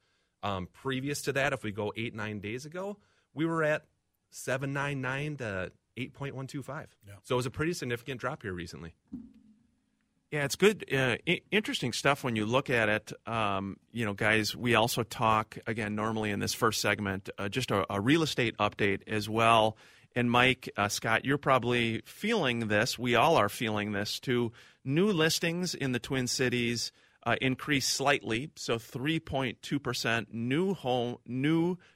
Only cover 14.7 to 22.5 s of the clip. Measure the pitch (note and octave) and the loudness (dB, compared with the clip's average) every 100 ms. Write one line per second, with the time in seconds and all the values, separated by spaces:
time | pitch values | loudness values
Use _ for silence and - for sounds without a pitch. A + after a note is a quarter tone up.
14.7 | A2+ A#2 - A2+ - A2+ A2 A2 - - | 4 4 2 -4 0 4 4 0 -8 -8
15.7 | A2+ G#2 G#2 G#2+ A2 G#2+ G2+ G2+ - A#2 | -6 -4 -2 -2 -2 -2 -2 -2 2 2
16.7 | G#2+ A2 G2+ G2+ F#2+ - - G2+ C3 B2 | 2 2 2 0 -2 -6 -6 -4 -2 0
17.7 | G#2+ - G2+ G#2 E3 D#3 - A#2 - G#2 | 0 2 0 4 4 4 0 -2 2 0
18.7 | - G2+ F#2+ - G#2+ G#2 A2 A2+ A#2 G#2+ | 2 0 0 -2 -4 -2 4 6 8 6
19.7 | G#2+ - - _ - A#2+ A#2+ B2+ C3 - | 0 -16 -20 _ -2 4 6 6 4 -4
20.7 | - G#2 - A#2+ A2+ B2+ C#3 D3 C3 A#2 | -2 -2 0 0 0 0 -2 2 2 4
21.7 | A#2+ A2+ A2 - - G#3 A#3 C#3 | 0 0 -2 -8 -8 -2 0 2